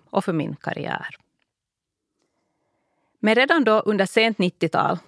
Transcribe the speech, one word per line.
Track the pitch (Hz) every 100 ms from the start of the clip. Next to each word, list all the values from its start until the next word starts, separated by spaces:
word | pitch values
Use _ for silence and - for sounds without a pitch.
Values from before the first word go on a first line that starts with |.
| _
och | - 190
för |
min | 160 - 147
karriär. | - - - - - - _ _ _ _ _ _ _ _ _ _ _ _ _ _ _ _ _ _ _ _
Men | 214 220
redan | 269 330
då | 220 214
under | - 208 190
sent | 226 226 208
nittiotal | 180 - 165 - - 175